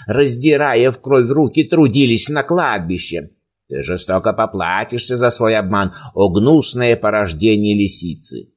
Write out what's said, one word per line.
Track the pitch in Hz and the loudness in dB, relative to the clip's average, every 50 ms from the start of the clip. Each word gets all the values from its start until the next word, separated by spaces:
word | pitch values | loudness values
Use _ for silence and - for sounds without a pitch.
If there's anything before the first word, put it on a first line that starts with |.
| - - | -8 -4
раздирая | 107 131 143 135 120 120 131 156 147 139 147 139 127 117 120 131 | 0 2 2 0 0 0 2 2 2 2 2 0 2 2 2 2
в | 120 - | 0 -2
кровь | - 131 139 131 123 117 | -4 0 2 2 2 2
руки, | 139 151 151 120 - 160 151 | 2 0 0 2 2 0 0
трудились | - 175 165 151 127 101 139 139 123 117 107 - - | 2 4 4 4 4 4 2 2 2 2 0 0 -2
на | 151 147 131 | -2 -4 -2
кладбище. | - 170 180 165 135 113 101 85 85 90 85 - - 85 85 73 - _ _ _ _ _ _ _ _ | -2 -2 0 0 -2 -2 -4 -4 -4 -6 -6 -6 -8 -8 -10 -10 -12 _ _ _ _ _ _ _ _
Ты | 65 67 69 | -10 -8 -6
жестоко | 80 90 90 - - 95 95 - 110 | -6 -4 -6 -4 -2 -2 -2 0 -2
поплатишься | 101 110 110 110 95 98 87 82 90 98 113 - 123 120 - - 127 120 | -2 -2 -4 -4 -4 -6 -4 -4 -4 -4 -4 -6 -6 -4 -4 -4 -2 0
за | 123 120 | 0 0
свой | 117 - 120 110 113 107 | 0 2 0 0 0 0
обман, | 101 92 104 101 98 92 - - - - - | -2 -2 -2 -2 -2 -2 -6 -10 -18 -10 0
о | - 98 95 | 0 0 2
гнусное | 85 101 107 135 160 156 131 - - 123 120 120 117 | 2 2 4 4 4 4 4 2 0 0 2 0 0
порождение | - - 104 107 107 104 90 80 76 90 110 107 104 104 104 104 | 0 0 -2 0 0 -2 -2 -4 0 0 2 2 2 2 0 0
лисицы!" | 101 101 98 - - 87 87 80 - - - - 57 50 _ _ | 0 0 -2 -2 -6 -8 -10 -10 -10 -12 -12 -12 -12 -16 _ _